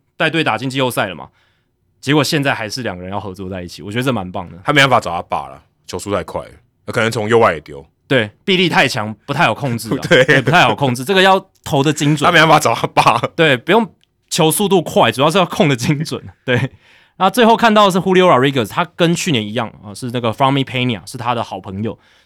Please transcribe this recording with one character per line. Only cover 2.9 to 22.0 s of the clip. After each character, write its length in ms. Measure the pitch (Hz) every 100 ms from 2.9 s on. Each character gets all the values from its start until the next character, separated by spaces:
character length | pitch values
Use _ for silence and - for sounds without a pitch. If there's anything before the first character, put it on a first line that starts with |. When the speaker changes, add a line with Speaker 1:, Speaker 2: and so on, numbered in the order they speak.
| 90
Speaker 1:
个 60 |
人 80 | 92
要 80 | 101
合 120 | 101
作 160 | 92 92
在 140 | 95
一 60 | 90
起， 120 | -
我 80 | 87
觉 80 | 110
得 60 |
这 100 | 135
蛮 160 | 117 90
棒 180 | 95 87
的。 80 | 85
Speaker 2:
他 80 | 98
没 80 | 147
办 100 | 135
法 80 | 120
找 140 | 95
他 100 | 85
爸 260 | - 85 69
了， 120 | 67 _ _ -
球 100 | 92
速 160 | 101
太 120 | 98
快 180 | 80 85
了， 80 | 64 - _ _ -
可 140 | 110
能 80 | 113
从 200 | 117 107
右 100 | 117
外 160 | 110
野 60 | 78
丢。 260 | 76 71 71 _ -
Speaker 1:
对， 200 | 135 107 _
臂 120 | - 180
力 120 | 180
太 200 | 156 143
强， 260 | 123 107 107
不 80 | -
太 120 | 143
好 100 | 156
控 240 | 110 135 117
制 100 | 113
啊。 60 | 131
Speaker 2:
<laughs> 80 | -
对。 140 | 156
Speaker 1:
对， 180 | 131 135
不 80 | 131
太 120 | 175
好 120 | 135
控 180 | 107 139
制， 120 | 120
这 100 | 131
个 80 | 190
要 160 | 190 190 - _
投 180 | - 156
得 120 | 143
精 240 | 139 143 151
准。 100 | 156
Speaker 2:
他 60 |
没 80 | 170
办 80 | 160
法 100 | 156
找 160 | 120
他 100 | 113 -
爸。 280 | - 135 117 123 -
Speaker 1:
对， 200 | 160 127
不 140 | -
用 180 | 208 208 _ _ _ -
求 220 | - 160
速 180 | 156 202
度 140 | 190
快， 300 | - 208 127
主 100 | 110
要 80 | 147
是 80 | 190
要 80 | 180
控 220 | - 170
得 80 | 127
精 260 | 123 147
准。 180 | 160 127 101
<laughs> 120 | -
对。 280 | - 123 131 - _ _ _ -
那 120 | 190
最 140 | 196
后 120 | 226 226
看 160 | 233
到 120 | 214
的 60 | 202
是 60 | 185
Julio 260 | 190 185
Rodriguez， 440 | 185 131 139 135 107
他 160 | - 175 -
跟 180 | 165
去 160 | 175 -
年 160 | 127 104
一 60 |
样 200 | 113 113 -
啊， 100 | 104
是 160 | 98 127
那 80 | 123
个 120 | 117
Frammy 320 | 107 135 139
Pena， 440 | 135 127 127 107 -
是 80 | 127
他 160 | 113 120
的 80 |
好 160 | 110 98
朋 240 | 92 95
友。 120 | 110 -